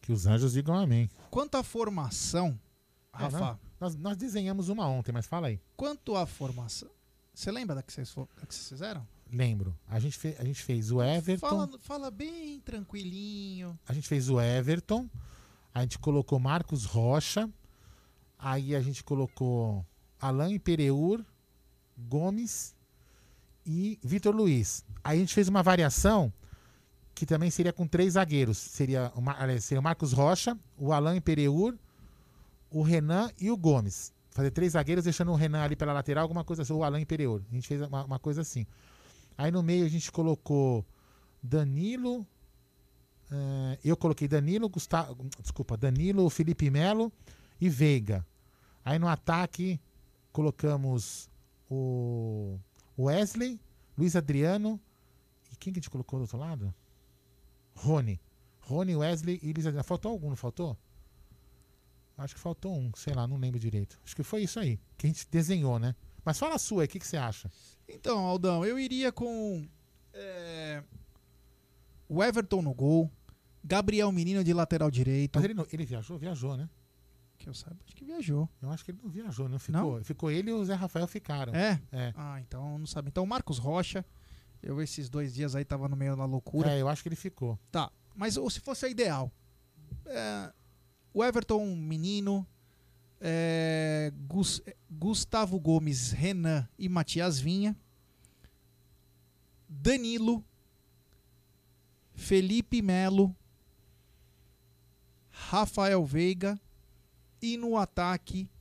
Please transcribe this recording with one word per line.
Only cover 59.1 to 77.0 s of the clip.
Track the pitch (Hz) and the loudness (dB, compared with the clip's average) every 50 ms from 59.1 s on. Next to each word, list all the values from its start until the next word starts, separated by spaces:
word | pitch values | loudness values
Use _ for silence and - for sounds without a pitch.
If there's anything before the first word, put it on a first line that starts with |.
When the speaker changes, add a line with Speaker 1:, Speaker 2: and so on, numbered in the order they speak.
| 175 160 156 175 180 180 151 | 0 -2 -2 -4 -4 -4 -4
Speaker 1:
e | 151 156 | -4 -2
Luiz | 160 156 | -2 -2
Adriano. | 160 143 143 135 | -2 0 -2 -2
Faltou | - 180 170 - 214 233 | -2 -4 -4 -2 -4 -6
algum, | 208 156 147 | -4 -4 -6
não | 135 | -6
faltou? | 110 - 123 - - 175 160 123 - _ _ - - - - _ - - _ - _ _ - - _ - _ _ _ _ _ _ _ _ _ _ | -4 -6 -8 -6 -4 -6 -6 -6 -8 _ _ -20 -20 -20 -20 _ -20 -20 _ -20 _ _ -20 -20 _ -20 _ _ _ _ _ _ _ _ _ _
Acho | - 135 143 - | -10 -10 -10 -10
que | - | -8
faltou | - 175 165 - - 190 190 | -8 -8 -8 -6 -6 -6 -4
um, | 151 127 123 107 | -4 -4 -4 -6
sei | - - - 143 | -6 -6 -4 -2
lá, | 127 120 | -2 -2
não | 120 139 | -2 -2
lembro | 139 127 127 123 120 | -2 -2 -2 -2 -2
direito. | 110 113 107 104 98 - - - _ | -2 0 0 0 -2 -4 -8 -20 _
Acho | - - | -16 -8
que | - 143 | -8 -6
foi | - - 214 208 | -4 -2 -2 -2
isso | 170 - 226 | -2 -2 -2
aí, | 214 143 113 101 - _ - | -2 -2 -2 -2 -6 _ -14
que | - - 151 | -2 0 0
a | |
gente | 160 - - _ | 0 0 -6 _
desenhou, | - 165 165 151 190 180 147 131 123 117 | 2 2 2 4 2 2 2 0 0 0
né? | 113 123 127 - - - - - - | 0 -2 -2 -4 -10 -20 -20 -8 -4
Mas | 165 151 - | -2 -2 0
fala | 269 311 320 | 0 0 0
a | 349 | -2
sua | - - 226 190 156 | -2 0 0 0 0
aí, | |
o | 139 | 0
que | - - | -2 -8
que | - | -10
você | - - | -6 -4
acha? | 156 131 117 107 - - 90 - - - - - _ _ - | -4 -4 -4 -6 -6 -10 -14 -14 -14 -20 -20 -20 _ _ -20
Speaker 2:
Então, | - - - - 240 208 | -20 -10 -4 -2 -2 0
Aldão, | 185 180 180 185 175 190 175 165 170 | 0 0 0 2 2 2 2 2 0
eu | 208 240 262 | 0 0 -2
iria | 269 254 254 254 262 254 | -2 -2 -2 0 0 -2
com, | 240 - 233 240 233 226 220 214 196 165 147 160 - _ _ _ _ _ _ _ - | -2 -2 -6 -6 -4 -4 -4 -4 -4 -6 -8 -10 -16 _ _ _ _ _ _ _ -18
é, | 202 196 196 185 180 175 170 165 160 160 151 151 147 143 - - - - - - - _ _ _ _ _ _ _ _ _ _ _ _ - _ - - - - | -16 -14 -12 -12 -12 -12 -12 -10 -10 -8 -8 -8 -10 -12 -14 -20 -20 -20 -20 -20 -20 _ _ _ _ _ _ _ _ _ _ _ _ -20 _ -20 -20 -12 -6
o | 147 165 196 | -2 0 2
Everton | 240 233 233 220 180 - 190 170 | 2 2 0 -2 0 0 0 0
no | 147 131 | -2 -2
gol, | 123 131 143 156 165 165 160 - - _ - - _ _ _ _ - - | 2 4 6 6 6 4 2 -2 -10 _ -20 -20 _ _ _ _ -18 -6
Gabriel | 151 185 196 208 196 214 208 208 202 190 | -2 0 0 2 2 2 4 2 2 2
Menino | 175 170 175 190 196 190 | 2 0 2 2 2 4
de | 165 170 | 4 4
lateral | 170 165 - 170 160 156 151 | 4 4 2 2 2 2 2
direito. | 135 123 127 131 135 135 143 143 - | 2 2 2 2 2 2 0 2 2
Speaker 1:
Mas | 139 165 | 2 2
ele | 202 226 | 2 2
não, | 208 160 - - | -2 -6 -4 -4
ele | 156 165 | -6 -6
viajou? | 117 127 117 107 104 175 | -6 -6 -8 -8 -8 -10
Viajou, | 156 143 175 180 135 120 135 139 | -10 -6 -6 -6 -4 -4 -4 -4
né? | 127 151 165 - - _ _ _ _ | -4 -6 -8 -10 -18 _ _ _ _